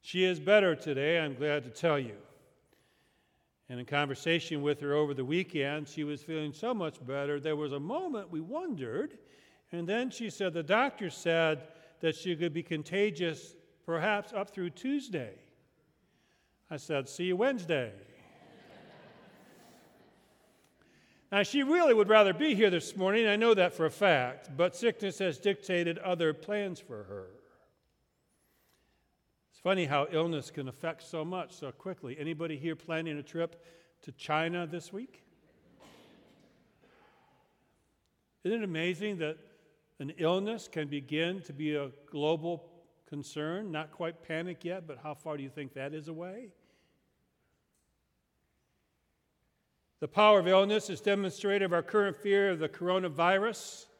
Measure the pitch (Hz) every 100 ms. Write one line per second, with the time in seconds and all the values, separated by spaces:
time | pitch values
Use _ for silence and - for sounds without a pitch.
0 | - 180 185 175 151 208 196 151 160 135
1 | 143 170 151 127 147 147 123 113 170 147
2 | 123 101 - - _ _ _ _ _ _
3 | _ _ _ _ _ _ _ 123 120 143
4 | 143 127 165 165 160 151 143 147 147 147
5 | 151 135 131 165 190 156 139 151 147 -
6 | 147 147 - 160 151 147 226 240 160 -
7 | 127 139 143 147 151 151 151 139 147 285
8 | 370 240 180 165 160 285 359 202 123 131
9 | 302 - - - _ _ _ 170 170 220
10 | 254 - 226 - 190 170 151 208 269 -
11 | 185 - 170 165 160 151 - - - _
12 | 165 156 185 165 170 151 - 160 147 190
13 | 208 160 175 143 - - _ _ - 165
14 | 180 208 202 214 202 - 175 - 254 285
15 | 247 165 117 95 _ _ _ _ _ _
16 | _ _ _ _ _ _ _ 151 - 147
17 | 131 - 180 180 247 254 165 156 120 101
18 | - - - - - - - - - -
19 | - - - - - - - - - _
20 | - _ _ _ _ _ _ _ _ _
21 | _ _ _ 196 214 285 269 330 330 226
22 | 202 220 202 170 302 208 214 180 - -
23 | 185 214 220 208 233 214 175 - 160 -
24 | 202 151 123 131 - 135 175 - 233 -
25 | 196 - 190 139 208 196 - 180 170 170
26 | 190 180 165 156 - 208 202 165 - 113
27 | 95 101 92 107 _ _ _ _ _ _
28 | _ _ _ _ _ _ _ _ _ _
29 | _ _ _ _ _ _ 180 190 160 143
30 | 143 156 170 160 127 - 135 123 165 165
31 | - 165 160 185 151 - 139 - 190 180
32 | 131 143 151 165 165 147 165 156 - 160
33 | 165 147 147 165 165 165 - - _ _
34 | - - - 151 165 175 170 151 - 196
35 | 254 - _ _ _ _ _ _ - -
36 | - - _ _ _ _ _ _ _ _
37 | - _ _ _ _ _ _ _ _ _
38 | _ _ _ _ - 233 208 160 170 170
39 | 208 190 156 160 - _ _ _ _ _
40 | 135 160 156 185 202 226 - 165 147 143
41 | 131 151 170 190 170 143 151 147 139 131
42 | - 151 151 160 165 170 - - _ _
43 | _ 147 143 - 151 180 214 156 156 -
44 | 165 165 - 160 175 175 170 185 160 131
45 | 151 147 160 151 139 139 139 135 135 156
46 | 151 160 175 202 240 _ _ _ _ _
47 | _ _ _ _ _ _ _ _ _ _
48 | _ _ _ _ _ _ _ _ _ _
49 | _ _ _ _ _ _ _ _ _ _
50 | 143 - 214 208 175 190 196 214 208 175
51 | - 202 190 - 208 202 190 170 170 214
52 | 202 202 202 196 202 175 151 - 175 185
53 | 185 147 170 196 214 214 - - - _